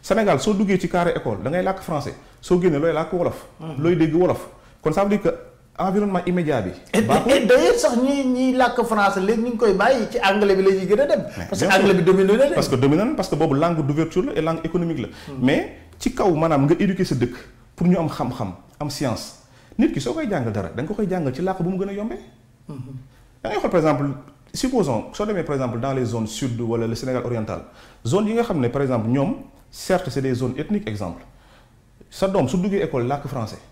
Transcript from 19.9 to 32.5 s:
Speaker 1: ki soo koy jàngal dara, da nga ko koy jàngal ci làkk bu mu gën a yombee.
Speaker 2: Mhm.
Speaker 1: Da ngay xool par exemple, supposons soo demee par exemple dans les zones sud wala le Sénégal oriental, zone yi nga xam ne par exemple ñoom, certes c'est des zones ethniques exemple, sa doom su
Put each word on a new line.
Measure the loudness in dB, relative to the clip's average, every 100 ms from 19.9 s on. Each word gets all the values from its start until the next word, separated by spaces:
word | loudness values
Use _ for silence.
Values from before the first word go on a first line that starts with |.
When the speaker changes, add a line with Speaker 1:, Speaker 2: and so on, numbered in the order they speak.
Speaker 1:
ki | 0
soo | -4
koy | -4 -2
jàngal | -2 -2
dara, | -4 -6
da | -6
nga | -6
ko | -4
koy | -2
jàngal | -2 -4
ci | -4
làkk | -4 -2
bu | -4
mu | -4
gën | -6
a |
yombee. | -6 -8 -10 -16 -20 _ _ -18
Speaker 2:
Mhm. | -14 -14 -16 -18 -20 -20 _
Speaker 1:
Da | -6
ngay | -4
xool | 0
par | 2
exemple, | 2 0 -2 -6 -14 -20 -14
supposons | -6 -2 0 0 -2 -4
soo | -6 -4
demee | -4
par | -2 -2
exemple | -2 -4
dans | -4
les | -2 -2
zones | -4 -6
sud | -4 -6 -4
wala | -2 -2 -2
le | -4
Sénégal | -4 -4 -4
oriental, | -6 -6 -8 -12 -20 -20 -10 -2
zone | 0 0
yi | 0
nga |
xam | 0 0
ne | 0
par | 0
exemple | 0 0 0
ñoom, | 0 0 -4 -10 -20 _
certes | -18 -2 -2 0
c'est | -4
des | -2 -2
zones | -2 -4
ethniques | -4 -4 -4
exemple, | -8 -8 -10 -18 -20 -20 -20 _ _ _ _ -20
sa | -2 0
doom | 2
su | 2